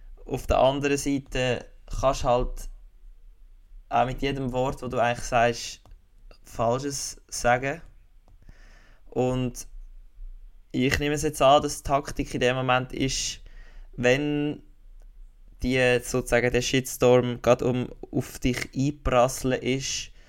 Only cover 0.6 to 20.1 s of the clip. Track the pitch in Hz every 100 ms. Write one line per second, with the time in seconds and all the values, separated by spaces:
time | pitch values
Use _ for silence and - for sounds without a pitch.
0.6 | 127 143 139 139 143 139 - 131 127 117
1.6 | - - - - 131 135 135 123 127 -
2.6 | - - - - - - - - - -
3.6 | - - - 120 123 127 139 135 131 127
4.6 | 131 143 127 123 117 120 - 123 120 117
5.6 | - - - - _ - - - - -
6.6 | 113 127 143 139 - - - - 120 127
7.6 | 139 165 - - - - - - - -
8.6 | - - - - - - 127 127 127 -
9.6 | - - - - - - - - - -
10.6 | - 131 127 139 147 147 151 - 135 147
11.6 | 143 - - 143 147 - 135 135 123 131
12.6 | 127 127 127 - 131 - - - - -
13.6 | - - - - 123 139 147 147 147 -
14.6 | - - - - - - - - - -
15.6 | 123 131 127 123 - 120 - 120 123 123
16.6 | 127 135 131 - 123 123 123 120 117 123
17.6 | 123 127 - - - 127 - - 127 123
18.6 | - 135 139 147 - 123 127 - 127 127
19.6 | 120 135 - - -